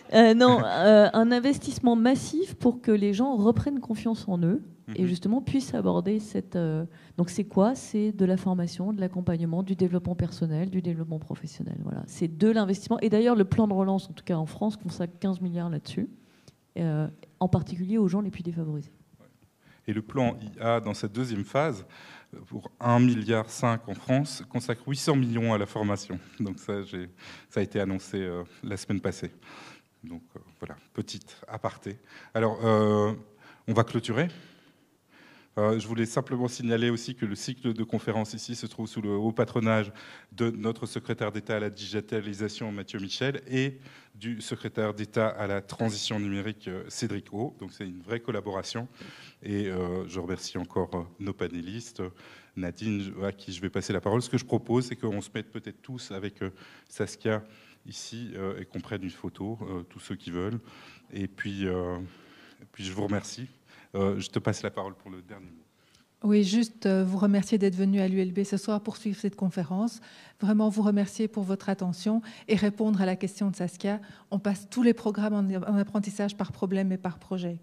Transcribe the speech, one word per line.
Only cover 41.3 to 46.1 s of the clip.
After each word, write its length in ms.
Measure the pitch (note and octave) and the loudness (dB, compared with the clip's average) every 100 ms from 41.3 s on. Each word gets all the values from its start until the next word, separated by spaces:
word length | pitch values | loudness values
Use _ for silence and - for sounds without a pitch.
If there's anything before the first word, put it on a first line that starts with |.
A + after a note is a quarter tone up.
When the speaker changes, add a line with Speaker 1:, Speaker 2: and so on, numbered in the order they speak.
Speaker 2:
d'État 240 | G#2 - G#2+ | -4 -4 -2
à 40 | |
la 100 | G#2 | -2
digitalisation, 1000 | G2+ G2 G#2 G#2 A2 G#2 G2 G#2 - A2 | -8 -6 -6 -4 -6 -4 -6 -6 -6 -8
Mathieu 260 | G2+ F#2 G#2+ | -8 -8 -8
Michel, 420 | G2 - C3 C3+ G#2 | -8 -4 -4 -4 -4
et 300 | C3 C#3 C3+ - - - | -2 -2 -4 -20 -20 -20
du 280 | G#2 A2+ A2 | -12 -8 -8
secrétaire 500 | - A2+ G#2+ - G#2+ | -8 -8 -6 -2 -2
d'État 360 | G#2 G#2 A#2 A2 | -2 -4 0 0
à 180 | G#2 G2+ | 0 -2
la 160 | G2 | -4
transition 580 | - - A2+ G#2 - | -6 -4 -4 -2 -4